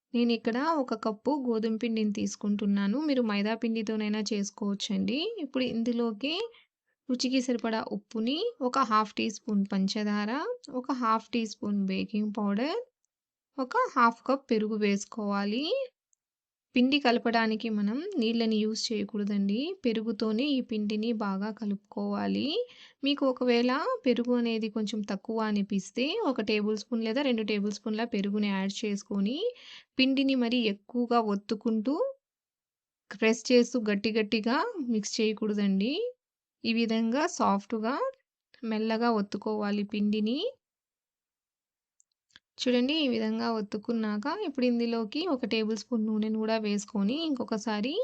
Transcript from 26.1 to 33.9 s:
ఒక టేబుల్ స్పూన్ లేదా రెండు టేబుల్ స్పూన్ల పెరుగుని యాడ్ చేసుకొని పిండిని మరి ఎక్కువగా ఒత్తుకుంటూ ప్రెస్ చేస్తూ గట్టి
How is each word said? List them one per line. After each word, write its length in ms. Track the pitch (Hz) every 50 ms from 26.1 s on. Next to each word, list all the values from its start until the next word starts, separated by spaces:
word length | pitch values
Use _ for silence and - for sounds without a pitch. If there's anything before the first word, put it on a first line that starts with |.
| 370 466 427
ఒక 160 | 302 247 -
టేబుల్ 360 | 214 202 214 208 208 214 220 208
స్పూన్ 240 | - - 240 226 226
లేదా 180 | 220 220 277
రెండు 240 | 294 262 247 220 220
టేబుల్ 280 | 208 214 202 196 208 202
స్పూన్ల 320 | - - 220 214 214 233
పెరుగుని 440 | 233 - 202 190 202 202 214 208 202
యాడ్ 260 | 196 190 190 196 196
చేసుకొని 640 | - - 208 202 196 - - 202 202 196 208 262 330 427 494 - - - - - - - _ _
పిండిని 420 | - 262 262 269 269 269 269 269
మరి 240 | 254 240 233 247 247 233
ఎక్కువగా 560 | - 202 - _ - - 240 240 233 240 240 220 208
ఒత్తుకుంటూ 680 | 202 202 - - 226 208 - 233 226 220 202 262 285 359 508 539 539 _ _ _ _ _ _ _ _ _ _ _ _ _ _ _ _ _ _ -
ప్రెస్ 320 | - 202 220 220 226 226 -
చేస్తూ 340 | - 254 240 240 240 - 247
గట్టి 300 | 214 214